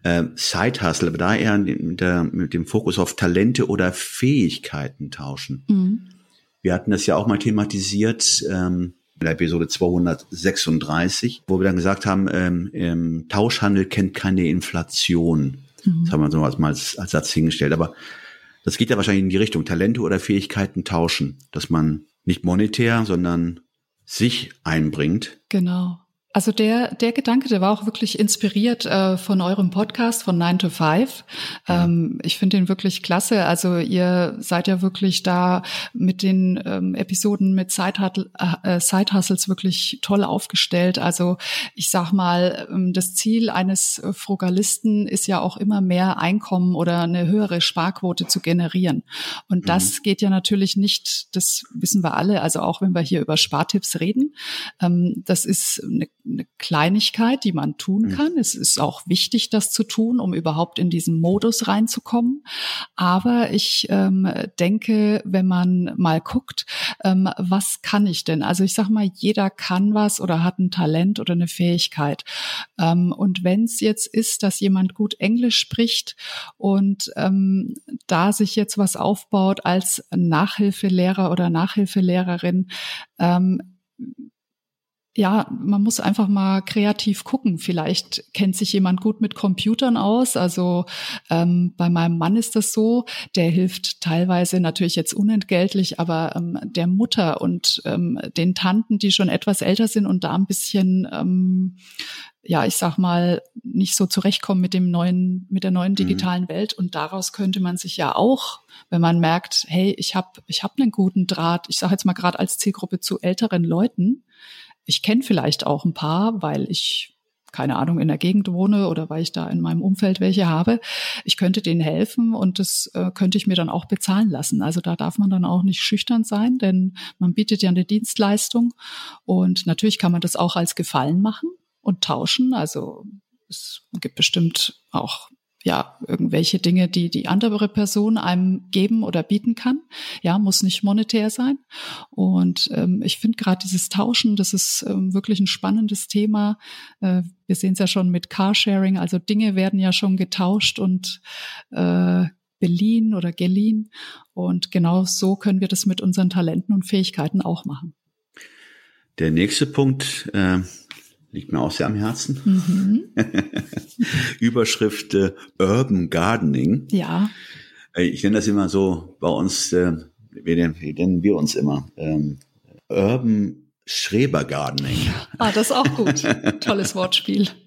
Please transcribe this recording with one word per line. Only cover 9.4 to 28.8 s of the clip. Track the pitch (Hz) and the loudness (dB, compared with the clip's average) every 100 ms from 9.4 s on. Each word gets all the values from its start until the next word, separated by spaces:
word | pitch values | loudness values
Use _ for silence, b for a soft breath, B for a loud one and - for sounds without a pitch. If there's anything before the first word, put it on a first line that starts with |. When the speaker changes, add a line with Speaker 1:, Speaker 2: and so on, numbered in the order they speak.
| 82 85 82 | 0 0 -2
Speaker 1:
zweihundertsechsunddreißig, | - 90 87 87 82 - 82 90 - - 80 76 80 90 - 120 120 - | 0 0 2 0 -2 -8 -4 -2 0 0 0 0 0 0 -2 -4 -6 -2
wo | 92 | 0
wir | |
dann | 95 90 | 2 2
gesagt | 90 98 101 | 0 0 0
haben, | 95 95 | 0 0
ähm, | 90 90 87 90 | 0 0 0 -4
ähm, | - 87 85 82 82 80 | -4 -2 0 -2 -4 -2
Tauschhandel | 101 113 - 104 98 | 0 0 2 2 2
kennt | 95 - 95 | 2 0 -2
keine | - 98 95 85 | -2 0 2 2
Inflation. | 87 - 85 78 - - 87 85 80 67 67 - - | 0 -2 -6 -4 -2 0 2 2 2 0 -4 -18 -2
Speaker 2:
Mhm. | - 165 | 0 2
Speaker 1:
Das | 170 | 0
haben | 78 | 2
wir | 76 | 2
so | 80 | 2
als, | 71 - | 0 0
mal | 76 | -2
als, | 71 - - | -2 -6 -8
als | 90 | -4
Satz | 78 - | -2 -2
hingestellt. | - 82 - 73 | 0 0 0 0
Aber | 80 80 B B B B B B B | 0 -2 B B B B B B B
das | - - | -6 -2
geht | 117 | 0
ja | 110 | 0
wahrscheinlich | 98 98 | 2 2
in | 95 | 2
die | 92 | 2
Richtung, | 110 82 | 0 -2
Talente | 76 85 98 117 | -2 0 0 0
oder | 92 92 | 0 -2
Fähigkeiten | - 98 - - 95 - | 0 0 0 -4 -2 -4
tauschen, | - 85 82 - 69 67 _ | -2 0 0 0 -4 -6 _
dass | 73 - | -10 -2
man | 82 78 78 - _ | 0 0 -2 -8 _
nicht | - 90 | -4 -2
monetär, | 87 92 107 107 117 117 | 0 0 0 0 2 2
sondern | 107 90 87 85 85 85 _ _ _ _ | 0 0 0 0 -2 -6 _ _ _ _
sich | - - 120 - - - | -14 -2 0 0 -10 -10
einbringt. | 82 80 78 76 73 101 - - _ | -2 0 0 0 0 0 -4 -16 _
Speaker 2:
Genau. | 196 180 180 180 175 _ _ _ | 0 0 0 -4 -6 _ _ _
Also | 202 202 | -2 0
der, | 214 214 233 247 | 2 2 2 -2
der | - 233 | 0 -2
Gedanke, | 233 269 247 269 | 0 2 0 2
der | 208 | 2
war | 185 | 2
auch | 208 208 | 2 -2
wirklich | 214 220 - | -4 -4 0
inspiriert, | 208 - 208 208 233 233 | 0 2 0 2 0 0